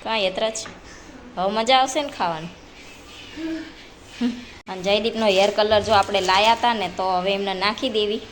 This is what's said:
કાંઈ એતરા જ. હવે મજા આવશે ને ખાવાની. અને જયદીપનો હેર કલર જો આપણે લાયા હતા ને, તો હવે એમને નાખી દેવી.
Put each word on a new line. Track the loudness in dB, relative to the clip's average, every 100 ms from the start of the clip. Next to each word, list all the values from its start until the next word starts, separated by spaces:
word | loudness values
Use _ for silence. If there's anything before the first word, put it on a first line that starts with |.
કાંઈ | -4 -2
એતરા | -2 -2 -4
જ. | -4 -12 -16 -20 -20 -20 -20 -14 -4
હવે | -2
મજા | -2 2 4
આવશે | 4 -2
ને | -6
ખાવાની. | -4 -4 -4 -10 -16 -20 -20 -20 -20 -20 -20 -18 -12 -8 -8 -12 -18 -20 -20 -20 -6 -4 -4 -14 -20 -14
અને | -6
જયદીપનો | 0 2 0 0 2
હેર | 4 4
કલર | 2 4 2
જો | 4
આપણે | 2 4 0
લાયા | 2 4 4
હતા | 4 2
ને, | 0 -4 -4
તો | -2
હવે | 0 0
એમને | -2 -4
નાખી | -2 -2 -2 -2
દેવી. | -2 -2 -4 -8